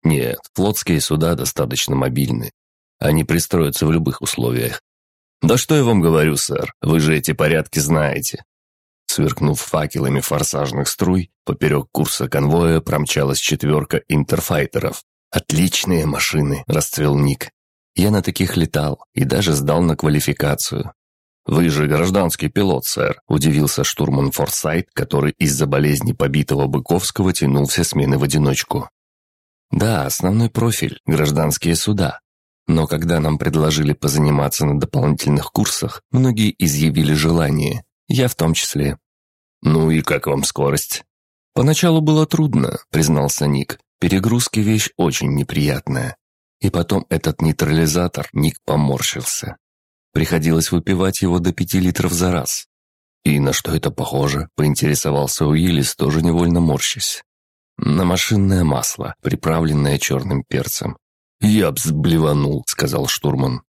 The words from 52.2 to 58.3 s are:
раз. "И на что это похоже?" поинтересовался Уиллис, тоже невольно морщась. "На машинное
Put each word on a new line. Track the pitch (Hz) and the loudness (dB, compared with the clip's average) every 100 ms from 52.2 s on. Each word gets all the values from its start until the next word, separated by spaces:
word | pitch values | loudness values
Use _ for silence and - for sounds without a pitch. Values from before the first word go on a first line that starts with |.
| 90 | 0
раз. | 87 64 - - _ _ _ _ _ | 0 -4 -8 -10 _ _ _ _ _
"И | - 73 | 0 2
на | 67 | 0
что | - - | -2 -2
это | 80 - | -2 -4
похоже?" | - 76 69 69 69 73 - | -6 -6 -2 -2 -2 -6 -2
поинтересовался | 76 69 76 73 78 71 69 - 76 | 0 2 0 0 0 -2 -2 0 2
Уиллис, | 78 90 82 69 - | 2 2 2 -2 -2
тоже | 67 76 | 0 2
невольно | 85 85 85 85 | 2 2 2 2
морщась. | 82 69 - - - - - _ _ _ _ - | 2 0 -4 -4 -6 -8 -14 _ _ _ _ -6
"На | - 76 90 | -2 0 2
машинное | 90 - | 0 0